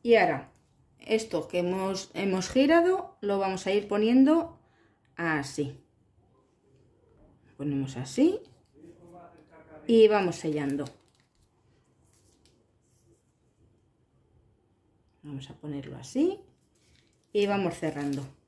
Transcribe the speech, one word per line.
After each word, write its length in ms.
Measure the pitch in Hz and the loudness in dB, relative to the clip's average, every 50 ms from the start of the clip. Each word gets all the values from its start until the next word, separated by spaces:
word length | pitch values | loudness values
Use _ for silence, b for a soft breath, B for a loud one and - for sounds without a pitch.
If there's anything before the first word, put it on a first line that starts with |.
y 140 | _ 233 233 | _ 6 6
ahora 380 | 220 185 160 151 131 - - _ _ _ _ _ _ _ _ _ _ | 6 6 4 0 -2 -6 -14 _ _ _ _ _ _ _ _ _ _
esto 480 | - - 214 220 220 - - 165 147 - | -6 -2 -2 -2 -2 -2 -6 -6 -6 -4
que 100 | - 180 | -4 -4
hemos, 520 | 175 180 185 190 190 190 190 180 - - - | -2 -2 -2 -2 -4 -4 -4 -6 -8 -12 -8
hemos 340 | 170 196 196 185 185 180 - | -6 -4 -2 -2 -2 -4 -2
girado 720 | - 262 269 277 320 339 339 359 370 381 - - - _ | 2 2 4 6 6 4 4 4 0 -2 -4 -10 -14 _
lo 180 | - 202 202 196 | -4 -4 -2 0
vamos 280 | 196 190 190 185 - | 0 -2 -4 -4 -4
a 60 | 196 196 | -2 -2
ir 160 | 208 202 202 | -2 -2 -2
poniendo 720 | 202 208 214 220 240 254 269 277 311 330 330 - - - _ _ _ _ _ _ _ _ _ _ _ | -2 0 2 4 6 6 6 6 6 2 2 -4 -12 -20 _ _ _ _ _ _ _ _ _ _ _
así. 680 | - 170 165 156 147 135 135 - - 147 127 - - _ _ _ _ _ _ _ _ _ _ _ _ _ _ _ _ _ _ _ _ _ _ _ _ _ _ _ _ - - _ _ _ _ _ | -8 -4 -4 -2 -4 -4 -6 -6 -6 -6 -6 -8 -16 _ _ _ _ _ _ _ _ _ _ _ _ _ _ _ _ _ _ _ _ _ _ _ _ _ _ _ _ -20 -20 _ _ _ _ _
Ponemos 400 | _ 143 147 143 139 135 135 - | _ -6 -4 -4 -4 -4 -6 -8
así 440 | - 131 - - - 269 339 392 - - - - _ _ _ _ - - - - - - 170 - 175 175 - - - - _ - - - - 156 - - | -10 -10 -8 0 2 2 2 2 0 -8 -14 -20 _ _ _ _ -20 -20 -20 -20 -20 -20 -20 -20 -20 -20 -20 -20 -20 -20 _ -20 -20 -20 -20 -20 -20 -2
y 200 | - 233 226 220 | 2 6 8 8
vamos 300 | 214 214 208 190 175 170 | 8 6 4 2 0 -2
sellando. 480 | - - 165 151 151 143 139 139 143 143 127 - _ _ _ _ _ _ _ _ _ _ _ _ _ _ _ _ _ _ _ _ _ _ _ _ _ _ _ _ _ _ _ _ _ _ _ _ _ _ _ _ _ _ _ _ _ _ _ _ _ _ _ _ _ _ _ _ _ _ _ _ _ _ _ _ _ _ _ _ _ _ _ _ _ _ _ _ _ _ _ _ _ _ _ _ _ _ | -4 -4 -4 -4 -2 -2 -4 -4 -4 -6 -10 -12 _ _ _ _ _ _ _ _ _ _ _ _ _ _ _ _ _ _ _ _ _ _ _ _ _ _ _ _ _ _ _ _ _ _ _ _ _ _ _ _ _ _ _ _ _ _ _ _ _ _ _ _ _ _ _ _ _ _ _ _ _ _ _ _ _ _ _ _ _ _ _ _ _ _ _ _ _ _ _ _ _ _ _ _ _ _
Vamos 280 | 147 143 135 135 - | -12 -12 -12 -12 -14
a 40 | - | -20
ponerlo 420 | - - 151 147 143 135 127 127 | -16 -12 -12 -10 -10 -10 -12 -14
así 440 | 135 - - - 254 302 359 403 403 - _ _ _ _ _ _ _ _ _ _ _ _ _ _ _ _ _ _ | -16 -16 -8 -2 0 0 0 -2 -4 -12 _ _ _ _ _ _ _ _ _ _ _ _ _ _ _ _ _ _
y 140 | 208 202 | 0 0
vamos 280 | 202 202 196 190 175 160 | 0 0 0 -2 -2 -4
cerrando. 500 | - - 160 151 147 143 143 139 135 131 135 - _ _ | -4 -6 -6 -6 -4 -6 -4 -6 -6 -8 -12 -18 _ _